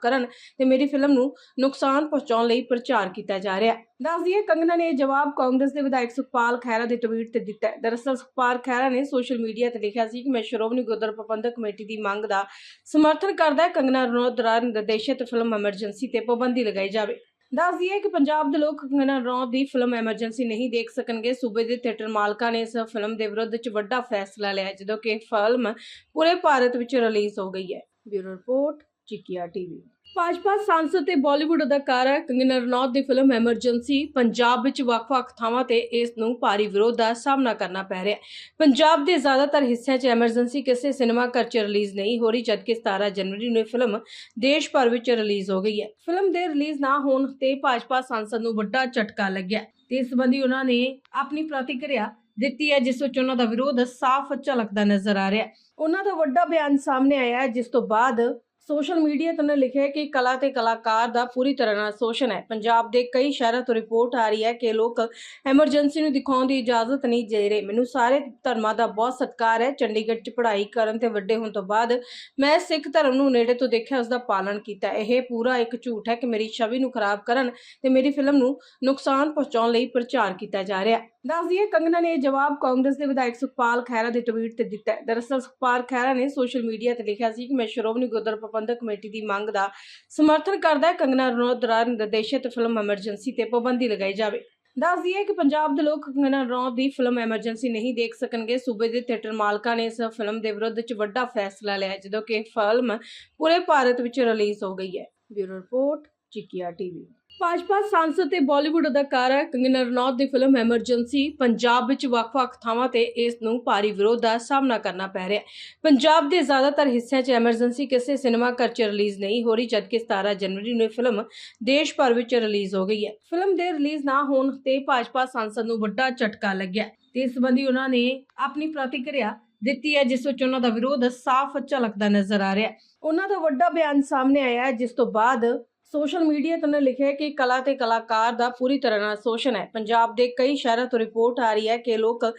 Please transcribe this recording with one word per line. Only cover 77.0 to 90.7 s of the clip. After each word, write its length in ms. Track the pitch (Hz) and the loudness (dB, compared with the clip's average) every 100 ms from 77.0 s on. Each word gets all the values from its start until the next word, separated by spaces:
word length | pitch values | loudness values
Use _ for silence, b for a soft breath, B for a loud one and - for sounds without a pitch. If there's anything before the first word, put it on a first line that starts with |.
| 202 202 220 | -2 -2 0
ਕਰਨ 240 | 247 247 B B B | 0 0 B B B
ਤੇ 60 | 262 | 2
ਮੇਰੀ 220 | 262 269 | 4 4
ਫਿਲਮ 260 | 285 277 285 | 2 2 4
ਨੂੰ 240 | 247 285 B B | 4 0 B B
ਨੁਕਸਾਨ 480 | 254 277 294 269 302 | -2 0 0 2 0
ਪਹੁੰਚਾਉਣ 380 | 302 277 233 233 | 0 -2 0 2
ਲਈ 160 | 233 247 | 2 0
ਪ੍ਰਚਾਰ 460 | 254 240 262 202 | -2 -2 0 0
ਕੀਤਾ 300 | 185 214 196 | -2 -6 -6
ਜਾ 220 | 190 190 | -4 -2
ਰਿਹਾ 140 | 202 226 | 2 0
ਹੈ।" 140 | - _ 254 | -2 _ -6
ਦੱਸ 200 | 330 339 | -4 0
ਦਈਏ, 180 | 370 415 | 0 2
ਕੰਗਨਾ 340 | 330 330 339 | 4 4 4
ਨੇ 120 | 339 | 2
ਇਹ 60 | 330 | 2
ਜਵਾਬ 380 | 269 269 285 285 | 2 2 2 2
ਕਾਂਗਰਸ 340 | 262 254 262 269 | 2 4 2 2
ਦੇ 100 | 285 | 0
ਵਿਧਾਇਕ 300 | 262 247 240 | 0 0 -2
ਸੁਖਪਾਲ 440 | 269 - 240 240 | -6 0 2 2
ਖਹਿਰਾ 300 | 247 233 233 | -2 -2 0
ਦੇ 100 | 240 | 0
ਟਵੀਟ 360 | 233 220 226 226 | -2 -2 -4 -4
ਤੇ 80 | |
ਦਿੱਤਾ 280 | 208 208 - | -4 -4 -4
ਹੈ। 80 | 220 | -4
ਦਰਅਸਲ 400 | - 226 233 269 | -2 -4 -2 -4
ਸੁਖਪਾਲ 420 | 247 _ 254 247 | -4 _ 0 0
ਖਹਿਰਾ 300 | 247 254 254 | -2 -2 0
ਨੇ 160 | 262 269 | 0 -2
ਸੋਸ਼ਲ 340 | 277 247 254 | -2 -2 -2
ਮੀਡੀਆ 320 | 233 220 240 | -4 -2 -2
ਤੇ 80 | 240 | -2
ਲਿਖਿਆ 300 | 208 208 226 | -4 -2 -4
ਸੀ 160 | 226 247 | -4 -4
ਕਿ 60 | |
"ਮੈਂ 120 | 269 220 | -2 -2
ਸ਼੍ਰੋਮਣੀ 400 | 247 220 226 247 | -2 -2 -2 -2
ਗੁਰਦੁਆਰਾ 300 | 220 220 214 | -2 -4 -6
ਪ੍ਰਬੰਧਕ 380 | 220 220 220 | -6 -6 -4
ਕਮੇਟੀ 340 | 240 233 202 214 | -6 -6 -8 -8
ਦੀ 120 | 220 | -8
ਮੰਗ 300 | 214 202 214 | -6 -4 -2
ਦਾ 200 | 208 196 B B B B | -2 -2 B B B B
ਸਮਰਥਨ 520 | - 302 302 311 392 | 2 4 4 2 0
ਕਰਦਾ 280 | 330 | 2